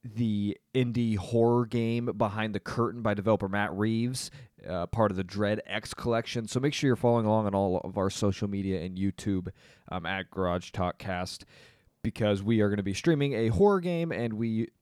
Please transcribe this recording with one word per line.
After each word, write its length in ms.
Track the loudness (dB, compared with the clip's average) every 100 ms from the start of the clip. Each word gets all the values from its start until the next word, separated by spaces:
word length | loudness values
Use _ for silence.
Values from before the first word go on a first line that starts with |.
the 560 | -12 -2 0 2 -2 -4 _
indie 420 | 0 0 0 0 0
horror 500 | 0 4 6 4 2
game 400 | 0 0 -2 -2 -2
Behind 380 | -2 0 -4
the 60 | -4
Curtain 420 | -4 0 0 0
by 100 | 0
developer 340 | 0 2 2 2
Matt 240 | 0 0 0
Reeves, 540 | 0 2 0 -4 -10 -14 -20 _ -8
uh, 180 | -6 -4
part 240 | 2 2
of 80 | 2
the 60 |
Dread 360 | -4 0 0 0 -4
X 260 | -8 -8
collection. 560 | -6 -2 -2 -2 -6 -4
So 120 | 0
make 120 | 0
sure 160 | 0 2
you're 80 | 4
following 300 | 4 4 4
along 200 | 2 2
on 80 |
all 240 | 2 2 0
of 140 | -2 -2
our 100 | -2
social 380 | 0 0 0 -4
media 320 | -2 -2 -2
and 140 | -4 -2
YouTube, 520 | -2 -2 -2 -2 -2 -12 -20 -20 -10
um, 140 | -8 -6
at 240 | -6 -6
Garage 400 | -2 0 0 -4
Talk 260 | -4 -4 -4
Cast, 460 | -8 -6 -6 -10 -18 -20 -20 _ _ _
because 400 | -6 0 0 0
we 180 | 2 2
are 80 | 4
gonna 120 | 2
be 120 | -2
streaming 400 | 0 2 2 2
a 140 | 0 0
horror 320 | 4 4 4
game, 320 | 0 -2 -2
and 200 | -2 -4
we 340 | -2 -2 0 -2 _